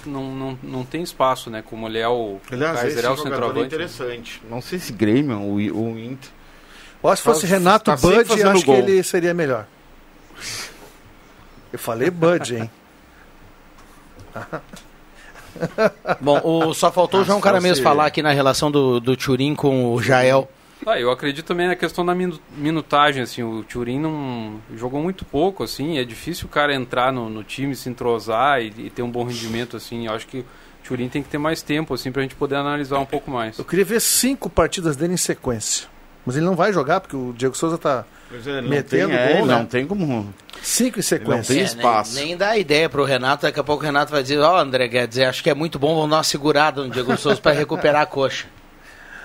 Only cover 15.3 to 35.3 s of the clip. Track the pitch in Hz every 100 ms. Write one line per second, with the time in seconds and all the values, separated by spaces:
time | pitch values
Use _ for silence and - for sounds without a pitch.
15.3 | - - - 170 - 220 - - 151 135
16.3 | 143 170 165 160 151 175 180 170 190 180
17.3 | 202 190 190 180 151 156 147 151 160 151
18.3 | 139 135 131 151 147 131 120 120 127 -
19.3 | 127 139 143 143 131 123 120 113 127 127
20.3 | 135 135 - - - 214 202 120 127 151
21.3 | 139 - 175 180 180 170 - 175 180 185
22.3 | 156 - 127 147 160 - 147 147 135 117
23.3 | - 117 113 101 123 120 131 160 156 135
24.3 | 120 110 107 110 117 123 139 170 185 -
25.3 | 139 185 190 113 - 143 151 123 110 156
26.3 | 175 - 151 147 135 123 123 127 131 113
27.3 | 110 104 - 139 127 127 120 120 113 104
28.3 | 110 139 135 110 110 117 - 120 120 123
29.3 | 120 113 113 120 113 - 117 117 110 -
30.3 | 131 120 - - - - 127 123 147 135
31.3 | 151 151 160 - 147 160 127 135 135 135
32.3 | - 143 143 143 147 135 139 131 143 143
33.3 | 127 110 - - 175 185 220 - - 247
34.3 | 277 185 - 160 - 165 135 170 180 -